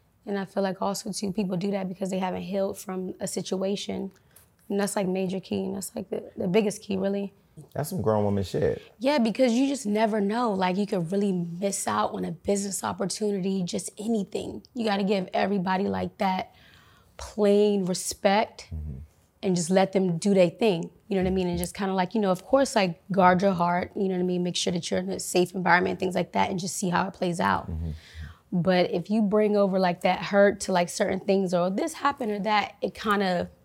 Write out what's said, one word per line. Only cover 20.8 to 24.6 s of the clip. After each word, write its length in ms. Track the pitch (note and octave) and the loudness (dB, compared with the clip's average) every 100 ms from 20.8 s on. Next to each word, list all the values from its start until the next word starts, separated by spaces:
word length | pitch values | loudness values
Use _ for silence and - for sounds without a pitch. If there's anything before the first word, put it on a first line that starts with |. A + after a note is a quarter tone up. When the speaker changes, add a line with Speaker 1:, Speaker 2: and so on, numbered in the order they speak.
| F3 _ - | -4 _ -4
Speaker 1:
You 80 | G3 | 0
know 60 | |
what 40 | F#3 | 2
I 60 | |
mean? 120 | F#3+ F3+ | 0 0
And 100 | F3 | -2
just 160 | F3 | -4
kinda, 180 | - F#3+ | -4 -2
like, 200 | F#3+ F3+ | 0 0
you 80 | A3 | 0
know, 80 | G3+ | 0
of 120 | F3+ - | 0 2
course, 280 | C4+ C4 | 2 4
like, 280 | A3+ F#3+ E3 - | 2 0 -2 -4
guard 300 | F#3+ F3+ F3+ | 4 6 6
your 100 | G3 | 4
heart, 380 | F3 F3 F3 F3 - | 2 0 0 -4 -4
you 80 | F#3+ | -2
know 60 | |
what 60 | F#3 | 0
I 40 | |
mean? 180 | F3+ F3+ | 0 0
Make 140 | F3+ | -2
sure 160 | E3+ | -2